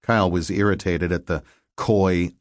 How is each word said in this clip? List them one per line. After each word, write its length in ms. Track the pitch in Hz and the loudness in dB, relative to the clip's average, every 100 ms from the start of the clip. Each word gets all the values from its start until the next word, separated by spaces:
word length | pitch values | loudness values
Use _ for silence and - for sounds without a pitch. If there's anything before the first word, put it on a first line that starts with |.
Kyle 280 | - 113 92 | 0 2 2
was 200 | 87 80 | 0 -2
irritated 640 | 101 101 98 95 85 85 | 0 0 0 -2 -2 -2
at 140 | 85 - | -4 -4
the 180 | 80 - _ _ - | -8 -8 _ _ -8
coy, 560 | - 104 95 90 87 _ | 0 2 2 2 -2 _